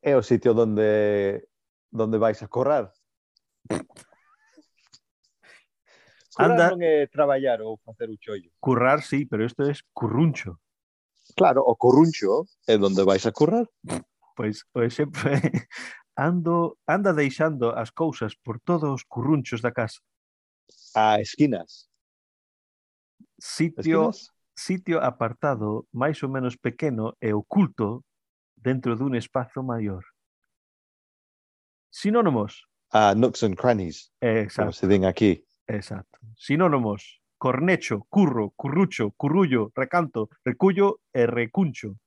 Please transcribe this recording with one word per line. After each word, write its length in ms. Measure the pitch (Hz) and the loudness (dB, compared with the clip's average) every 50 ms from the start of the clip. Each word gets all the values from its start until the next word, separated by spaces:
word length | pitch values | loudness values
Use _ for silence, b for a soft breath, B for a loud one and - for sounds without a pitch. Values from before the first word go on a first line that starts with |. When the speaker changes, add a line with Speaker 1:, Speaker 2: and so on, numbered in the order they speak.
Speaker 1:
É 160 | - 147 139 | 0 2 2
o 60 | 127 | 2
sitio 320 | 113 - 123 110 - 123 113 | 2 2 0 2 4 2 2
donde, 920 | 113 117 110 107 104 107 107 107 107 104 104 104 101 98 98 101 - - _ _ _ _ _ _ _ _ _ | 4 2 2 2 0 2 2 2 2 2 2 0 0 0 -2 -4 -6 -10 _ _ _ _ _ _ _ _ _
donde 240 | - 110 113 110 110 107 | -6 -4 -4 -2 0 0
vais 220 | 110 113 107 - | 0 0 -2 -4
a 60 | - 101 | -10 -8
correr. 400 | - 123 131 135 151 139 107 95 _ _ _ _ _ _ _ _ _ _ _ _ _ _ _ - 104 - - _ _ - - _ _ _ _ _ _ _ _ _ _ 320 _ _ _ _ _ _ _ - _ _ _ _ _ _ _ _ b b b b b b _ _ _ b b b b b b b b b | -4 -2 -2 0 0 -2 -2 -6 _ _ _ _ _ _ _ _ _ _ _ _ _ _ _ -8 -8 -8 -8 _ _ -20 -20 _ _ _ _ _ _ _ _ _ _ -20 _ _ _ _ _ _ _ -20 _ _ _ _ _ _ _ _ b b b b b b _ _ _ b b b b b b b b b
Currar 180 | - - 143 160 - | 2 4 4 6 6
Speaker 2:
Anda. 140 | 202 170 175 | 6 4 4
Speaker 1:
non 80 | 190 175 | 4 2
é 240 | 175 165 156 151 143 - | 2 2 4 2 2 0
traballar 500 | _ 139 151 143 139 135 135 131 120 110 | _ 0 2 2 2 0 0 0 -2 -2
ou 160 | 110 110 110 107 _ | -4 -10 -12 -12 _
facer 240 | - 110 _ 117 110 | -20 -12 _ -12 -12
o 80 | 110 | -12
chollo. 320 | 101 - - 107 98 85 _ _ _ | -16 -12 -12 -12 -12 -12 _ _ _
Speaker 2:
Currar, 400 | - 135 127 120 120 127 143 151 147 | -2 0 2 4 4 2 2 2 0
sí, 220 | - - 139 147 | -4 -4 -4 -4
pero 180 | 127 - 107 110 | -4 -4 -4 -4
isto 160 | 120 120 - 139 | -4 -2 -2 -2
é 80 | 143 147 - _ _ | -2 -2 -6 _ _
curruncho. 640 | _ - 117 113 - - 165 165 143 - - 95 87 - _ _ _ _ _ _ _ _ _ _ _ _ _ _ _ | _ -6 -6 -2 0 2 2 2 0 -4 -10 -12 -14 -14 _ _ _ _ _ _ _ _ _ _ _ _ _ _ _
Speaker 1:
Claro, 240 | - 190 170 123 131 | 2 2 4 4 4
o 160 | 135 123 113 | 2 2 0
curruncho 680 | - - - - 143 160 165 151 - - 95 101 139 175 _ _ _ _ | 4 4 6 8 8 6 6 4 0 -2 0 0 0 -2 _ _ _ _
é 120 | - 113 104 | 2 2 4
donde 260 | 98 98 98 92 98 | 4 2 2 2 4
vais 220 | 92 95 95 - | 4 2 2 0
a 60 | 113 | -2
currar. 340 | 107 - - - 208 233 233 - _ _ _ - - 85 - _ _ _ _ _ | 0 2 0 2 2 0 -2 -4 _ _ _ -10 -10 -10 -10 _ _ _ _ _
Speaker 2:
Pois 320 | _ - 117 107 104 - - _ | _ -6 -4 -4 -4 -6 -12 _
o 80 | _ 127 | _ -2
exemplo 400 | 117 117 - - 151 143 - 143 - 143 | -2 -2 0 -2 -4 -4 -4 -4 -2 0
é, 80 | 139 | 0
<laughs> 320 | 139 - 147 - - - B B B B B B B B _ _ | 2 0 0 -2 -2 -6 B B B B B B B B _ _
ando, 640 | - 135 160 175 180 165 170 170 170 170 160 - _ _ - | -2 0 0 0 0 0 0 0 0 0 -2 -6 _ _ -2
anda 240 | 151 190 208 196 | 0 2 2 2
deixando 560 | 175 151 147 135 131 - - 160 156 135 120 117 113 | 2 2 0 0 0 0 -2 -2 0 0 -2 0 0
as 140 | 117 113 - | -2 -6 -8
cousas 420 | _ - 165 165 - - 117 104 - | _ -4 -4 -4 -4 -6 -8 -8 -8
por 220 | _ _ 123 110 117 | _ _ -12 -12 -10
todos 260 | _ - 175 165 156 147 | _ -2 -2 0 0 -2
os 140 | 139 120 - | -4 -4 -8
currunchos 560 | _ - 123 120 139 156 147 - - - 113 | _ -8 -4 0 2 2 0 0 -4 -8 -4
da 80 | 113 123 - | -4 -4 -2
casa. 260 | - 113 110 - - _ _ _ _ _ _ _ _ _ _ _ _ _ _ _ _ - - - | -2 -6 -6 -8 -14 _ _ _ _ _ _ _ _ _ _ _ _ _ _ _ _ -20 -4 0
Speaker 1:
A 260 | 110 107 110 107 104 | 2 4 4 4 2
esquinas. 720 | 107 - - - 147 143 117 90 85 _ - - _ _ _ _ _ _ _ _ _ _ _ _ _ _ _ _ _ _ _ _ _ _ _ _ _ _ _ _ - _ _ | 0 -4 0 0 0 0 0 -4 -8 _ -20 -20 _ _ _ _ _ _ _ _ _ _ _ _ _ _ _ _ _ _ _ _ _ _ _ _ _ _ _ _ -20 _ _
Speaker 2:
Sitio, 720 | _ - - - - 156 170 165 - - 160 160 160 160 - | _ -16 -14 -4 -4 -4 -4 -4 -4 -2 0 2 2 2 0
Speaker 1:
Esquinas? 220 | - - - - _ _ _ _ _ | -2 -6 -16 -20 _ _ _ _ _
Speaker 2:
sitio 420 | - - - 185 185 185 - 170 160 | -18 -6 -6 -6 -6 -4 -4 -2 0
apartado, 840 | - 127 120 _ 120 113 117 _ - 147 135 113 107 104 107 113 - _ | 0 -2 -2 _ -6 -6 -4 _ -4 -4 -2 -2 -4 -4 -4 -6 -8 _
máis 300 | - 120 127 151 156 - | -6 -2 -2 -2 -2 -4
ou 80 | - 135 | -6 -6
menos 260 | 135 135 127 123 123 | -4 -4 -4 -4 -6
pequeno 600 | _ _ 123 120 _ - 151 127 110 110 110 - _ | _ _ -6 -6 _ -4 -4 -4 -4 -6 -6 -8 _
e 120 | - 110 107 | -4 -2 -2
oculto 720 | 104 104 _ - 202 190 139 - - 113 101 113 127 _ _ _ _ _ _ _ _ _ _ _ | -2 -4 _ 0 0 0 0 0 -4 -4 -4 -4 -8 _ _ _ _ _ _ _ _ _ _ _
dentro 400 | _ _ 123 131 127 - 123 117 | _ _ -4 -4 -2 -2 -4 -2
dun 240 | 113 131 143 127 117 | -2 -2 -4 -4 -4
espazo 440 | - - _ 131 123 - _ 135 131 | -6 -4 _ -6 -6 -6 _ -10 -8
maior. 380 | 127 120 117 110 104 95 90 90 _ _ _ _ _ _ _ _ _ _ _ _ _ _ _ _ _ _ _ _ _ _ _ _ _ _ _ _ _ _ _ _ _ _ _ _ _ | -6 -6 -4 -4 -6 -6 -8 -12 _ _ _ _ _ _ _ _ _ _ _ _ _ _ _ _ _ _ _ _ _ _ _ _ _ _ _ _ _ _ _ _ _ _ _ _ _
Sinónimos. 800 | _ - - 202 214 240 226 180 139 113 104 104 - - _ _ _ _ _ _ | _ -6 -4 0 2 2 2 2 2 0 -2 -4 -8 -18 _ _ _ _ _ _
Speaker 1:
Ah, 220 | - 110 107 101 98 | 2 4 6 6 6
nooks 280 | 107 120 120 - - | 4 4 2 2 0
and 140 | - 107 92 | -2 -2 -2
crannies, 560 | - - 127 120 104 92 85 78 - - _ _ _ | 0 0 2 2 2 0 -6 -8 -12 -20 _ _ _
Speaker 2:
Exacto. 500 | - 120 110 113 104 95 - - 107 104 | -2 0 0 0 -2 -4 -4 -4 -4 -4
Speaker 1:
como 20 | |
se 140 | 95 - - | -2 -2 2
din 180 | 92 101 98 95 | 2 4 4 4
aquí. 400 | 95 92 - 110 104 87 - _ _ _ _ _ | 0 2 4 4 2 2 2 _ _ _ _ _
Speaker 2:
Exacto. 520 | - 113 104 95 - 110 98 98 _ _ _ - 110 110 | -10 -8 -8 -8 -10 -14 -14 -14 _ _ _ -20 -20 -20
Sinónimos. 840 | _ - - 139 156 185 175 147 135 120 107 101 101 - - - _ _ _ _ _ | _ -6 -4 0 0 2 2 2 0 0 -2 -4 -6 -10 -20 -20 _ _ _ _ _
Cornecho, 640 | - 131 123 127 156 180 185 - - - 117 101 - _ | -2 -2 -2 0 0 0 0 0 -2 -6 -6 -6 -6 _
curro, 420 | - 202 196 151 123 117 107 101 | 2 2 4 4 2 0 -4 -4
currucho, 600 | _ - - 139 139 170 196 - - - 117 101 - | _ -8 -8 -4 0 0 0 0 0 -4 -4 -4 -4
currullo, 560 | _ - 139 151 196 190 151 127 117 107 104 _ | _ -4 0 2 2 2 2 2 0 -2 -2 _
recanto, 540 | - 131 131 - 175 170 139 _ 117 107 - _ _ _ | -6 -6 -2 0 -2 -2 -2 _ -6 -6 -6 _ _ _
recullo 560 | 127 123 - - 196 190 180 202 196 - - _ _ _ | -6 -2 2 2 2 4 4 2 0 0 -2 _ _ _
e 100 | 131 120 | 0 0
recuncho. 720 | 117 117 120 117 117 _ 196 190 156 120 - - 107 98 110 _ | 0 0 -2 -4 -2 _ -2 -2 -2 -2 -8 -12 -14 -14 -14 _